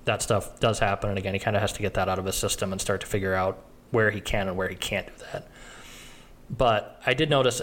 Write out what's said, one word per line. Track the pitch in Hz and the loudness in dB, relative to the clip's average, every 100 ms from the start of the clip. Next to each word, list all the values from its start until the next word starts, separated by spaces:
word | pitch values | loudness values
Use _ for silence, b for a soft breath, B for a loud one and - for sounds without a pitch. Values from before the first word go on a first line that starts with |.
that | - 104 | -2 -2
stuff | - 107 - - | 2 2 0 0
does | 117 104 | 2 4
happen, | 104 98 104 | 2 0 -2
and | 98 | -2
again, | 95 | -2
he | 98 | -2
kinda | - 104 | 0 0
has | 101 | 0
to | - | -2
get | - | -2
that | 101 92 | 0 0
out | 92 | 0
of | |
his | 95 - | -2 -2
system | 104 - 98 | -2 -2 -4
and | 95 | -4
start | - 95 | -2 -2
to | - | -2
figure | 104 95 | -2 0
out | 92 95 - - - - | 0 0 -2 -12 -20 -2
where | 117 107 | 4 4
he | 98 | 2
can | - 107 95 | -2 -2 0
and | 92 | -2
where | 95 | -4
he | 92 | -4
can't | - 98 - | -4 -4 -6
do | - - | -14 -12
that. | - - B B B B B B B B - - | -12 -12 B B B B B B B B -20 -10
But | 117 127 107 - - | 2 4 4 0 -6
I | - | 0
did | 127 156 | 2 4
notice | 139 127 120 | 4 4 2